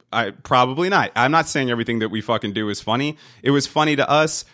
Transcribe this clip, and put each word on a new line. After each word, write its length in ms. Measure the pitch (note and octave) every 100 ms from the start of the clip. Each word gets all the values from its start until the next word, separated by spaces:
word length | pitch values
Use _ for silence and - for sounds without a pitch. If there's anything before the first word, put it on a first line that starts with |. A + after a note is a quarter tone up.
| -
I, 200 | A2+ G#2
probably 580 | - - B2+ B2+ C3+ F#3
not. 220 | F#3+ G#2 A2+
I'm 140 | B2+
not 160 | D#3+ D3+
saying 220 | D3 B2+
everything 300 | A#2 A2+ A#2
that 100 | G#2+
we 120 | G#2+
fucking 320 | A2+ A2 G#2+
do 160 | G2+ G#2+
is 120 | G2+
funny. 360 | - A#2+ D3 D3+ - -
It 80 | B2
was 160 | C#3+ -
funny 280 | D3+ D3+ C#3+
to 120 | -
us. 340 | D3 D#3 - -